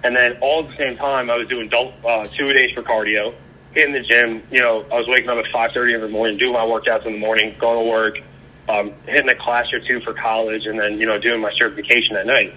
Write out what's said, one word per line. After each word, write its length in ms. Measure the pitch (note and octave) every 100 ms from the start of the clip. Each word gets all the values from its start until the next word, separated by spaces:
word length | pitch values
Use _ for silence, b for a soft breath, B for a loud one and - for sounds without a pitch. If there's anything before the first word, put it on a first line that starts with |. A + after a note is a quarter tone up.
And 120 | B2 B2
then 220 | B2 B2
all 220 | C3+ D#3
at 60 | D3+
the 60 | C3+
same 200 | C#3 B2
time, 320 | C#3+ C3+ B2
I 80 | A#2+
was 100 | A2+
doing 220 | B2 A2
double, 240 | A#2+ B2+ - A#2
uh, 200 | A#2 G#2+
two 240 | - C#3
a 40 |
days 180 | C3+ B2+ B2
for 60 |
cardio, 500 | A#2 A2+ G#2+ G#2+ G#2+ - - - - -
in 180 | D3+
the 80 | C#3
gym. 420 | A#2 A#2 A#2 A2+ A2
You 80 | B2+
know, 260 | A#2+ A2+ -
I 40 | A#2
was 120 | A#2
waking 220 | B2+ B2
up 80 | A#2+
at 120 | A2
five 180 | A#2+ A#2
thirty 200 | B2 B2
in 80 | A2+
the 80 | A2
morning, 280 | G#2+ A2+ G2+
doing 140 | B2+
my 140 | A#2+ A2+
workouts 400 | A2+ G#2+ A2+ A2
in 80 |
the 60 | G#2+
morning, 360 | G#2+ A2 G#2+ G2+
going 260 | A#2 A#2 A2+
to 40 |
work, 300 | A2+ A2 G#2+ - - - - -
um, 240 | G#2+ G2+ - -
hitting 220 | D3+ C3
a 60 | B2
class 360 | - A#2+ A#2
or 80 | B2
two 220 | - B2
for 100 | A2+
college, 520 | A2 A#2 A2+ A2 A2 G#2+
and 120 | G#2+
then, 220 | G#2 G#2
you 60 | A2+
know, 120 | G#2+
doing 220 | A2+ A#2
my 120 | G#2+ -
certification 600 | A#2+ G2+ G2+ A#2+ A2+ G#2+
at 80 | G2+
night. 280 | C3 F#2+